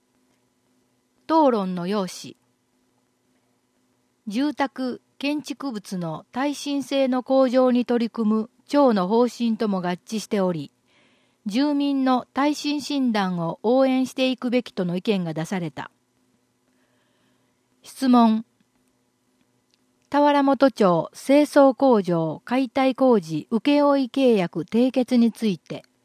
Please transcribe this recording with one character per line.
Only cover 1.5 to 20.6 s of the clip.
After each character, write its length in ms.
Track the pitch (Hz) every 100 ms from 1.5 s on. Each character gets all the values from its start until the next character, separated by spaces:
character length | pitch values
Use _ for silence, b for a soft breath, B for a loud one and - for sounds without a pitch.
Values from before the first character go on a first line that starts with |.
論 220 | 226 190
の 140 | 175 175
要 140 | 208
旨。 340 | 180 - 135 - _ _ _ _ _ _ _ _ _ _ _ _ _ _ _ _ _ _ -
住 260 | 208 294
宅、 480 | 254 269 - 254 - _ -
建 220 | 277 302
築 300 | - 262 277
物 260 | 208 - 185
の 280 | 170 156 -
耐 200 | 247 285
震 300 | 277 285 285
性 240 | 254 277 262
の 160 | 254
向 240 | 240 269 262
上 240 | 254 254
に 140 | 247 247
取 220 | 240 233
り 20 |
組 200 | - 214
む 200 | 220 220 _ -
町 260 | 285 269
の 140 | 208 180
方 220 | 226 247
針 260 | - 233 220
と 140 | 220
も 100 | 190
合 120 | 175
致 280 | 180 - 220
し 80 | -
て 140 | 208
お 100 | 185
り、 200 | 165 143 _ _ _ _ _ _ _ 214
住 280 | 214 294
民 300 | 285 285 277
の 240 | 262 254 -
耐 220 | - 294 294
震 260 | 294 294
診 320 | - 285 254
断 260 | 214 185 175
を 200 | 165 -
応 220 | 208 254 262
援 200 | 262 254
し 80 |
て 180 | - 262
い 60 | 254
く 120 | 254
べ 140 | 247
き 100 | -
と 100 | -
の 140 | 180 180
意 40 |
見 220 | 233 196
が 100 | 165
出 120 | 156 160
さ 160 | 185
れ 100 | 165
た。 200 | 180 - _ _ _ _ _ _ _ _ _ _ _ _ _ _ _ _ _ _ _
質 260 | - - 262
問。 360 | 247 226 220 - _ _ _ _ _ _ _ _ _ _ _ _ _ _ _ _
田 120 | 294
原 220 | 294 285
本 280 | 277 269